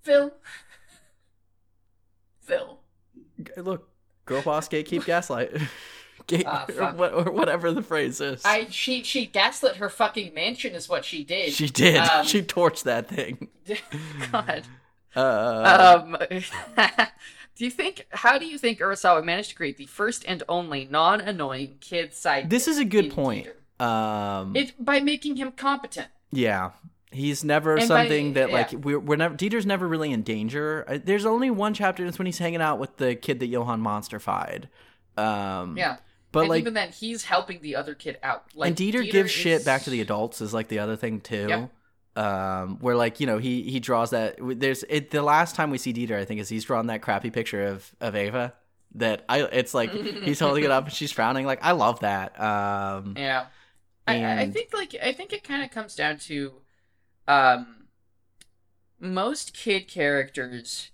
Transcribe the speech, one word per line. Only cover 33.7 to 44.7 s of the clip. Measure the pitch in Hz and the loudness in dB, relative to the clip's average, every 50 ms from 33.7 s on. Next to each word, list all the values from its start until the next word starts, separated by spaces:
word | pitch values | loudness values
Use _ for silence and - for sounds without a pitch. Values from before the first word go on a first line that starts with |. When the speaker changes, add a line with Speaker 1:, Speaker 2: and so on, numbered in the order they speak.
| 117 110 | -2 -2
Speaker 2:
monsterfied. | 110 110 104 104 104 - - 104 - - 98 92 85 82 87 92 - - _ - - - _ _ _ _ _ - | 0 -2 -2 -4 -6 -8 -12 -10 -4 -2 -2 -2 -2 -6 -8 -12 -12 -14 _ -20 -20 -20 _ _ _ _ _ -2
Um, | 107 110 107 101 98 98 95 95 90 90 82 - | -2 -2 0 -2 -4 -4 -4 -6 -6 -8 -6 -4
Speaker 1:
Yeah. | 175 151 127 - - - _ _ _ _ | -4 -4 -4 -6 -14 -20 _ _ _ _
Speaker 2:
but, | - 160 | 0 2
Speaker 1:
And | 160 165 | 2 4
Speaker 2:
like, | 165 160 | 2 0
Speaker 1:
even | - 233 220 | 0 0 -2
then, | 214 196 175 175 | -4 -4 -4 -8
he's | - - 220 233 226 - | -12 -10 -10 -8 -8 -4
helping | - 185 185 196 - 190 175 | 0 0 0 0 -2 -12 -12
the | 151 151 139 | -10 -8 -6
other | - 143 156 147 | -6 -6 -8 -12
kid | _ - 156 131 - - | _ -10 -10 -10 -8 -4
out. | 131 123 - - _ - | -6 -6 -6 -8 _ -8
Like, | 151 151 160 | -2 -2 -2
Speaker 2:
and | 170 170 | 0 0
Dieter | 185 202 214 254 240 | 0 0 0 0 -2
Speaker 1:
Dieter | 202 | 2
Speaker 2:
gives | 214 196 196 180 | 4 4 4 4
shit | - - 180 175 165 156 | 0 0 2 2 2 2
Speaker 1:
is | 127 | 4
Speaker 2:
back | 143 131 135 139 | 2 2 2 0
to | - | -2
the | 131 120 | -4 -4
adults | 110 95 123 104 110 117 - - | -2 -2 -2 -2 -2 -4 -4 -8
is, | 113 107 104 | -8 -4 -4
like, | 113 110 - | -4 -4 -2
the | 110 107 | -4 -4
other | 104 104 110 | -2 -2 -4
thing, | 107 - 117 110 107 | -4 -4 -6 -6 -6
too. | - - 117 104 101 104 | -8 -6 -6 -4 -2 -2
Speaker 1:
Yep. | - - 120 131 - _ _ _ _ _ _ _ _ | -2 -2 -4 -8 -14 _ _ _ _ _ _ _ _
Speaker 2:
Um, | - 107 104 98 95 95 95 95 95 92 92 98 - | -4 -2 -2 -2 -2 -2 -4 -4 -4 -6 -8 -8 -4
where, | - 123 120 | -2 0 2
like, | 120 120 117 113 - | 2 2 2 0 -2
you | 147 131 | -2 0
know, | 110 107 | 0 0
he, | 117 127 123 123 101 | 0 -2 -4 -4 -4
he | - 131 131 | -4 -6 -6
draws | 117 - 127 113 117 113 | -2 0 0 2 2 2
that, | - 117 110 107 - - | 0 0 -2 -2 -4 -6
w-, | 123 127 131 | -6 -6 -4
there's, | 117 135 135 | -2 0 0